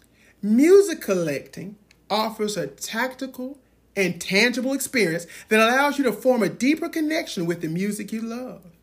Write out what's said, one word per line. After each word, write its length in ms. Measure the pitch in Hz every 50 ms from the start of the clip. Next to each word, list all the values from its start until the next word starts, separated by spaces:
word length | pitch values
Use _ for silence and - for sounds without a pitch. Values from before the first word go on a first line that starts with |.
| _ _ _ _ _ _ _ -
music 600 | 202 202 214 240 294 339 381 403 392 330 311 311
collecting 720 | - - 196 180 170 156 139 131 - - - - 165 196 214 _ _ _ _ _ _ -
offers 460 | 190 214 220 226 220 - 214 208 208
a 120 | 180 151 -
tactical 920 | - - - - - 226 247 254 254 - 269 254 262 - 254 262 294 - _ _ _ _ _ _ -
and 260 | 196 196 175 170 170
tangible 520 | - - 180 196 226 247 233 262 233 269 269
experience 520 | 269 - - - 254 202 165 160 170 - - - - - -
that 100 | 220 220
allows 380 | 220 226 247 269 285 294 277 285
you 60 | 277
to 100 | 240 -
form 300 | - - 254 254 233 202
a 60 | 170
deeper 380 | - - 226 269 311 320 330 339
connection 600 | - 330 311 302 311 330 320 - - 202 170 165
with 140 | 175 170
the 60 | 170 160
music 460 | 160 175 196 208 202 202 208 196 220
you 80 | 220
love. 420 | 226 226 226 247 254 247 - - - 175 - _